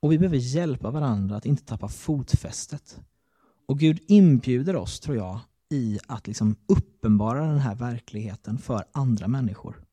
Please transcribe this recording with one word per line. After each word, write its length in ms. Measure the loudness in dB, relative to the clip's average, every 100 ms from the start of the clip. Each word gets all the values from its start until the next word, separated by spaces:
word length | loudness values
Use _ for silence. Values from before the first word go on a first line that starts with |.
Och 100 | 2
vi 80 | 2
behöver 180 | 2 0
hjälpa 540 | -2 -2 -2 -4 -6
varandra 440 | -4 -2 -2 -2 -4
att 100 | -2
inte 200 | -2 -4
tappa 220 | -10 -8
fotfästet. 1120 | -10 -4 -4 0 -2 -2 -14 -12 -14 _ -20 -20 _ _ _ _ _ -6
Och 120 | 2
Gud 200 | 2 2 6
inbjuder 680 | 8 10 6 4 -2 0 -4
oss, 240 | -6 -10
tror 180 | -6 -6
jag, 220 | -6 -10 -14 _ _
i 300 | -4 -2 -4 -8
att 200 | -14 -10
liksom 280 | -2 0 -2 _
uppenbara 800 | 2 2 _ 2 2 2 -2 0
den 120 | 0
här 160 | 0 -4
verkligheten 800 | -6 -8 -10 -10 -10 -10 -8 -10
för 280 | -6 -8 -6
andra 360 | -2 0 0 0
människor. 560 | -2 -4 -6 -14 -18 -20